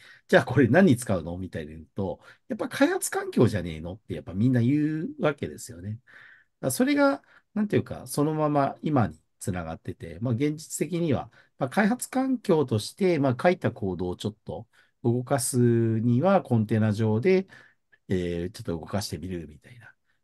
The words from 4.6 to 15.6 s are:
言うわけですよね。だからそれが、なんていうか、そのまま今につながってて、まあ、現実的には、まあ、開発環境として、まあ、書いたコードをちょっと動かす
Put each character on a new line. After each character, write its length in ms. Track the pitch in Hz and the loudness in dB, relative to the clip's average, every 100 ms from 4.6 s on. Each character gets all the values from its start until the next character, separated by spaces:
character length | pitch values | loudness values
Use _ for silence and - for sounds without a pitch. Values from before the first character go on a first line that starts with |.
言 440 | 117 147 151 156 180 302 | 2 2 0 -4 -8 -4
う 40 | |
わ 120 | 165 | -2
け 140 | 151 80 | -2 -8
で 80 | 73 | -10
す 120 | - | -16
よ 100 | 87 | -12
ね。 120 | 95 | -10
だ 40 | 110 | -12
か 40 | - - - - _ _ | -14 -20 -20 -20 _ _
ら 80 | 131 | -6
そ 120 | 127 | 0
れ 100 | 262 285 | 0 4
が、 260 | 277 277 - _ _ | 2 2 -6 _ _
な 80 | - | -4
ん 60 | 214 | 0
て 80 | 135 | 0
い 40 | |
う 40 | |
か、 220 | - 80 104 | -2 -8 -6
そ 180 | - | -2
の 100 | 147 | 0
ま 140 | 156 151 | 0 0
ま 280 | 147 135 - | 2 0 -2
今 240 | 156 147 95 | 0 2 0
に 100 | 78 _ _ | -2 _ _
つ 140 | - | -6
な 120 | 90 | -6
が 100 | 80 | -6
っ 40 | 82 | -10
て 160 | - | -12
て、 240 | - 82 82 | -12 -12 -8
ま 120 | 117 | -4
あ、 20 | |
現 220 | 113 147 151 | 0 -2 -4
実 200 | - - | -10 -6
的 220 | 156 165 | -4 -2
に 120 | 165 | 0
は、 180 | 104 - - _ _ | -2 -4 -14 _ _
ま 80 | 135 | -2
あ、 40 | |
開 180 | 190 208 | 0 2
発 220 | 247 - | 0 -4
環 280 | 262 269 254 | -2 -2 -2
境 280 | - 165 131 | 2 2 2
と 120 | 110 | 0
し 140 | - | -2
て、 240 | - 185 165 | -2 2 2
ま 100 | 135 | 2
あ、 60 | 127 | 2
書 100 | 180 | 2
い 80 | 185 | 2
た 120 | 110 | -2
コ 200 | - 95 | -4 -4
ー 40 | 87 | -4
ド 120 | 90 | -4
を 80 | 87 | -4
ち 100 | 110 | -6
ょ 20 | |
っ 60 | - | -8
と 220 | - 80 107 _ _ _ | -10 -12 -14 _ _ _
動 180 | 120 120 | 0 0
か 140 | 123 139 | 0 -2
す 200 | 123 123 | 0 2